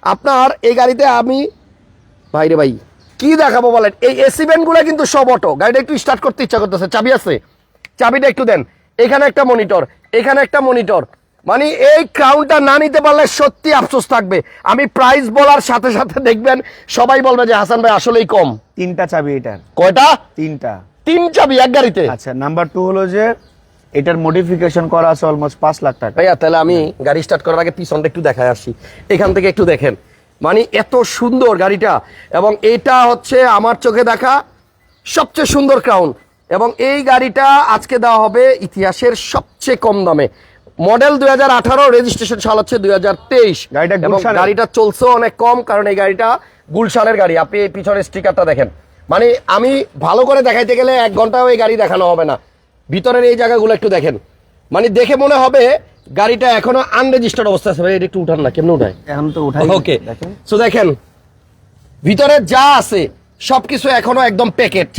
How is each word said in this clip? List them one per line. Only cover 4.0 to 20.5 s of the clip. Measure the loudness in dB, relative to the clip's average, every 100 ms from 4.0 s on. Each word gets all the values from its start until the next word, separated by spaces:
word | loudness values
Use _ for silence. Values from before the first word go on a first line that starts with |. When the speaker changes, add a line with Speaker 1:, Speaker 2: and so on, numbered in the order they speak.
Speaker 1:
এই | -2 2
এসি | 0 0 0
ভ্যানগুলো | 2 4 2
কিন্তু | 2 0 -2
সব | 0 2
অটো। | 0 0 -2
গাড়িটা | 0 0
একটু | -2 -6
স্টার্ট | -4 -2
করতে | -4 -4
ইচ্ছা | -4 -2
করতেছে, | -2 -4 -4
চাবি | -2 0
আছে? | 0 -2 -6 _ _ _ _ -20 _
চাবিটা | 0 2 0
একটু | 0 0
দেন। | 0 -2 _ _ -2
এখানে | 0 2 0
একটা | 0
মনিটর, | 0 0 0 -2 -2 _ _
এখানে | -2 0 0
একটা | 0 0
মনিটর। | 0 0 0 -2 -4 _ _ _ -4
মানে, | -2 -2
এই | 2 4 4 2
ক্রাউনটা | 0 2 2 2 2
না | 4 2
নিতে | 2 0
পারলে | 2 2 2
সত্যি | 0 -2 -2 0
আফসোস | 0 0 -4 -2
থাকবে। | -2 -2 -4 -6 -8
আমি | -4 -2 -2
প্রাইস | 0 2 2 0
বলার | 2 4 4
সাথে | 2 -2 -2
সাথে | -2 -4 -2
দেখবেন | 0 0 0 -2 -4 -18 -10
সবাই | -2 2 2
বলবে | 2 0 2
যে, |
"হাসান | 0 0 0
ভাই, | 2
আসলেই | 2 2 0 2
কম।" | 0 0 -4 _ -10
Speaker 2:
তিনটা | -8 -6 -4
চাবি | -4 -4
এটার। | -6 -8 -14 -12 0
Speaker 1:
কয়টা? | 2 4 4 2 -2 -10
Speaker 2:
তিনটা। | -10